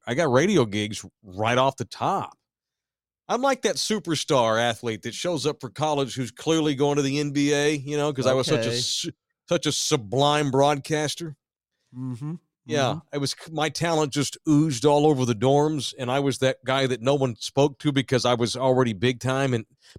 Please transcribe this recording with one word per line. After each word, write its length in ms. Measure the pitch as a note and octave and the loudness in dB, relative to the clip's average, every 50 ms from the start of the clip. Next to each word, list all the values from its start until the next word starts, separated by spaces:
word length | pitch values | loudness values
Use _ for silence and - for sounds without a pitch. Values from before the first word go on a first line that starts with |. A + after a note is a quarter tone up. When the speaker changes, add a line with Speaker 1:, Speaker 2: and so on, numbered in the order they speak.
| _ | _
Speaker 1:
I 80 | - A#2+ | -6 -2
got 160 | C#3+ E3+ D3 | -2 0 2
radio 340 | A#2+ B2+ D#3+ G3+ G#3+ D#3+ B2 | 4 4 4 4 4 2 2
gigs 400 | G#2+ F#2+ G#2 G#2 G#2+ A2 - - E2+ - _ _ | 2 0 -4 -4 -4 -6 -10 -12 -16 -20 _ _
right 340 | G2+ F2+ F#2+ G#2+ A2+ B2 B2+ | -14 -8 -4 -2 0 2 4
off 180 | C3 C3+ - | 2 2 0
the 100 | - A#2+ | -2 -8
top. 500 | - - - B2 D3+ F#3+ F#3 A2+ - - _ _ _ _ _ _ _ _ _ _ _ _ _ _ _ _ _ _ - | -12 -8 -6 -4 -2 -2 -4 -6 -8 -12 _ _ _ _ _ _ _ _ _ _ _ _ _ _ _ _ _ _ -4
I'm 140 | G3 A#3+ C4 | -2 0 2
like 200 | C#4 C4+ C4 - | 0 0 0 0
that 140 | A3 E3 | -2 -2
superstar 840 | - - - G#3+ G#3 - E3+ D#3 - - - D#3 C3 A#2 A2+ A2 A2+ | -2 -2 -2 -2 -2 -2 -2 -4 -2 0 2 2 4 4 4 4 2
athlete 420 | A#2+ A#2+ A2 - - A#2+ A2 G#2+ - | 2 0 0 -2 -4 -6 -6 -6 -8
that 120 | A#2+ G2+ | -10 -10
shows 320 | - - F3 F3+ C#3+ A#2+ | -6 -4 -4 -4 -2 -2
up 140 | D3+ C#3+ - | -4 -4 -6
for 100 | - A#2+ | -10 -14
college 440 | - - D3+ D#3 D3+ C#3+ C#3 A#2+ G2+ | -6 -4 -2 0 0 0 -2 -2 -4
who's 160 | B2+ B2+ A2 - | -6 -8 -8 -10
clearly 420 | - - - E3 D#3+ D3+ D#3 C#3+ | -6 -2 0 2 2 2 0 0
going 220 | B2+ C#3+ C#3+ C#3+ | 2 2 2 2
to 60 | C#3+ C#3+ | 2 0
the 180 | C3+ C3+ D3 | 0 0 -2
N 100 | D3 D3 | -2 -2
B 220 | C3+ C#3+ C#3+ C#3+ D3 | 0 0 2 2 2
A, 200 | C#3+ C#3+ D3 D#3 | 2 2 0 0
you 200 | C#3+ C3 C#3 D3 | -2 -4 -6 -4
know, 160 | D3 D3 D3+ D3 | -2 -2 -2 -2
'cause 140 | C3 B2+ | 0 0
I 60 | C3 C3 | 2 2
was 140 | C3 B2 - | 2 2 0
such 180 | D3+ C3 A2+ | 0 0 0
a 40 | A#2 | -2
Speaker 2:
Okay. 100 | A#2 A#2+ | -2 -2
Speaker 1:
su-, 320 | B2 - - - - E3+ - _ _ _ _ _ _ - | -4 -4 -4 -4 -6 -8 -10 _ _ _ _ _ _ -4
such 180 | F3 - - | -2 -2 0
a 60 | D#3 C3 | -2 -2
sublime 760 | - - - D#3 C#3 A2 G2 G#2+ C3 C#3+ D3 D3 D3+ D3+ C#3 | -2 0 0 -2 -2 -2 -2 0 2 2 2 2 2 0 0
broadcaster. 880 | B2 C3+ C#3 C#3+ D3 C#3 - - D#3+ D3+ D3+ C#3+ - - E3+ D#3+ C#3+ - _ _ _ _ _ _ _ _ _ _ B2+ | 2 4 4 4 2 0 -2 -4 -2 -2 -2 -4 -4 -8 -10 -12 -12 -16 _ _ _ _ _ _ _ _ _ _ -14
Speaker 2:
Mm-hmm. 380 | B2 C3 B2+ B2 A2 C#3+ D3+ E3+ F3 - _ _ _ _ | -12 -10 -10 -8 -8 -8 -10 -10 -10 -14 _ _ _ _
Speaker 1:
Yeah, 160 | - D3+ D3 C3+ A#2+ | -6 -2 -2 0 0
Speaker 2:
Mm-hmm. 80 | G#2+ E3 - _ - | -2 -4 -8 _ -6
Speaker 1:
it 40 | D3 | -6
was, 160 | C#3 C3 - - - - | -4 -6 -6 -8 -12 -10
my 180 | D#3+ D3+ D3+ D#3+ | -6 -4 -4 -4
talent 440 | D3 - E3 E3+ E3 D#3 D#3 C#3 - | -4 -4 -2 0 0 0 0 0 0
just 240 | D3+ C3+ - - - _ D#3+ | -2 -4 -4 -6 -6 _ 2
oozed 360 | D3+ D3 D#3+ D#3+ C3+ A2+ A2+ | 4 4 4 2 0 0 2
all 220 | D3+ C#3+ D3 D3 | 4 4 6 6
over 180 | D#3 D3+ B2+ B2+ | 4 4 4 2
the 100 | A#2 A#2+ | 0 0
dorms, 600 | G2+ A#2 C3 C#3 C#3+ D3 D#3 D#3 C#3+ A#2 - - C#3 | 2 2 4 4 4 4 2 0 -2 -6 -6 -8 -6
and 120 | C3 A#2+ | -4 -2
I 100 | B2+ C#3+ | -2 0
was 180 | C#3+ C#3 B2 - | 0 0 0 0
that 200 | C3+ C3 C3 - - | 0 0 0 -2 -2
guy 220 | C3 C3 C3+ C3+ | -2 0 0 0
that 140 | B2+ B2+ A#2+ | 0 -2 0
no 140 | A2+ C3 C#3+ | 0 2 2
one 200 | C#3+ C3+ B2+ A2 | 2 2 0 -2
spoke 420 | - - - - C#3 C#3 D3+ C#3+ - | -4 -10 -4 2 2 2 2 2 -2
to 100 | - D3+ C#3 | -4 -2 0
because 320 | C3+ B2+ - C3+ B2 - | 0 0 0 0 0 2
I 100 | B2 B2 | 2 2
was 200 | A2+ A#2+ G#2+ F#2+ | 2 0 -2 -2
already 360 | B2 C3 C3 B2+ B2+ C3 A#2 A2 | 0 2 2 4 4 2 2 0
big 260 | F2+ G#2 B2+ C3 A#2 | 0 0 0 0 0
time, 340 | - C3 C3 C3+ C#3 C3+ B2 | -2 -2 0 0 0 0 0
and 100 | A2+ - - _ _ _ - - | -2 -4 -8 _ _ _ -20 -16